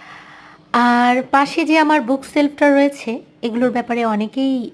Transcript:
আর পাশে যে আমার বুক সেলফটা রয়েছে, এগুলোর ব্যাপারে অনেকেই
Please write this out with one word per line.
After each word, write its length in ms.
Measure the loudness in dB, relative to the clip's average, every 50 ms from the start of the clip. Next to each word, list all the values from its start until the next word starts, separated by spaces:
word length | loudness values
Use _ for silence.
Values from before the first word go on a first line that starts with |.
| -20 -20 -20 -20 -20 -20 -20 -20 -20 -20 -20 -20 _ _ -2
আর 500 | 0 2 2 2 4 4 2 2 0 0 0
পাশে 340 | 0 0 0 0 -2 -2 0
যে 120 | 2 2
আমার 240 | 2 4 4 2 0
বুক 240 | 0 0 -2 -4 -4
সেলফটা 440 | -4 -2 0 0 0 0 2 2 4
রয়েছে, 520 | 4 4 2 2 0 -4 -8 -10 -10 -10 -12 -18 _ _
এগুলোর 300 | -8 -6 -2 -2 -2 -2
ব্যাপারে 340 | -2 -4 -4 -4 -4 -4 -2
অনেকেই 680 | -2 -2 -4 -4 -6 -4 -4 -2 -2 -2 -4 -6 -8